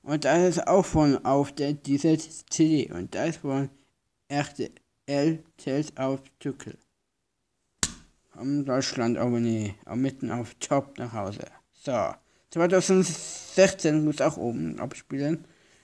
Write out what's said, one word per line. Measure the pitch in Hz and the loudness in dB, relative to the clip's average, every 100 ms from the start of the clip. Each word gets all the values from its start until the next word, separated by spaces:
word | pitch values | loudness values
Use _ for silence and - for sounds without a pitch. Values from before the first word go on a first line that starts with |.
Und | 131 147 | -4 0
das | 139 165 180 170 | 2 4 4 2
ist | - | 4
auch | 185 - | 2 4
von | 160 147 135 | 4 4 4
auf | - 139 143 | 2 2 0
der, | - 143 | -2 -4
dieser | 147 - 143 165 156 | -4 -2 0 2 2
C | - - - - 160 151 - | 0 -18 -10 2 4 4 0
D. | |
Und | 85 90 | -6 -6
das | 90 151 | -4 -4
ist | 160 | -4
von | 143 135 135 _ _ _ _ _ _ | -4 -2 -4 _ _ _ _ _ _
R | 143 143 | -4 -4
T | - 117 - _ _ - | -6 -8 -10 _ _ -4
L | 143 151 160 - _ | 0 2 0 -8 _
Tales | - 135 147 - | -4 -2 -4 -4
auf | 135 135 - _ | -4 -4 -8 _
Tückel. | 143 135 110 - _ _ _ _ _ _ _ _ _ _ - - - _ _ | -10 -10 -14 -16 _ _ _ _ _ _ _ _ _ _ -4 -4 -20 _ _
Von | 82 127 143 | -8 -2 -2
Deutschland | 135 127 131 135 117 120 | 0 0 -2 -2 0 2
aber | 120 120 | 0 2
nie. | 117 113 104 95 - | 0 0 -4 -8 -8
Auch | 117 | -2
mitten | 135 135 123 | -2 -2 -6
auf | 120 110 - | -6 -8 -10
Top | - 143 139 - | -2 -2 -2 -12
nach | 120 | -10
Hause. | 107 98 104 - - _ | -6 -8 -8 -14 -18 _
So. | _ - 120 78 - _ _ _ | _ -4 -2 -2 -6 _ _ _
Zweitausendsechzehn | 160 175 185 175 190 185 160 - - - - 190 - 160 151 | 0 2 4 4 2 2 -4 -10 -14 -4 4 4 4 2 2
muss | 151 147 | 2 2
auch | - - | 0 0
oben | 120 117 80 - | -6 -4 -6 -6
abspielen. | 135 - _ 135 143 160 - _ _ _ | -8 -10 _ -4 -2 -2 -6 _ _ _